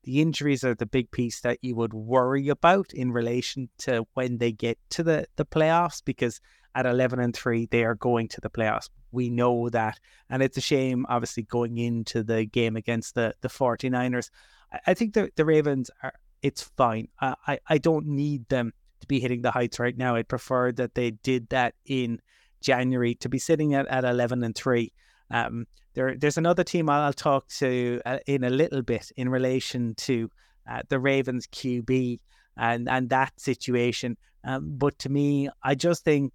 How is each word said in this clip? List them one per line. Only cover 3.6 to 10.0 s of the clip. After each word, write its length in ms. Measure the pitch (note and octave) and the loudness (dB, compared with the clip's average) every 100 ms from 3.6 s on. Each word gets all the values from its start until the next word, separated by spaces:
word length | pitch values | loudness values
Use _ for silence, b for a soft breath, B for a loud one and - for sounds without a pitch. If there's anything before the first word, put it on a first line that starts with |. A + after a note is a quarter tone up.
| B2 - | -10 -8
to 280 | - A#2+ A#2 | -2 -2 -2
when 240 | - B2+ A#2 | -4 -4 0
they 160 | A#2+ | -2
get 260 | A2 A#2 A#2 - | 0 -4 -4 -6
to 120 | - | -2
the, 240 | E3 D#3 - - | 2 2 0 -4
the 100 | D3+ | -2
playoffs, 560 | D#3 D#3 E3+ E3+ - | 2 4 4 2 -4
because 340 | - - A#2+ - b b b | -8 -2 -2 -4 b b b
at 100 | B2 | -2
eleven 340 | B2+ B2 B2+ B2+ | 0 2 2 2
and 160 | A#2+ | -2
three, 320 | - B2+ A#2 A#2 | 0 0 0 2
they 140 | A#2+ | 2
are 100 | A2+ | 2
going 340 | A2 B2 A#2 A2+ | 0 2 2 0
to 120 | - | -6
the 80 | A2 | -10
playoffs. 400 | - A2 A2 - - - | -2 -2 -2 -6 -20 -10
We 200 | B2 B2 | -4 -2
know 400 | A#2+ B2 A#2+ A#2+ | 2 2 2 0
that. 280 | A#2 A2 - | 0 -2 -4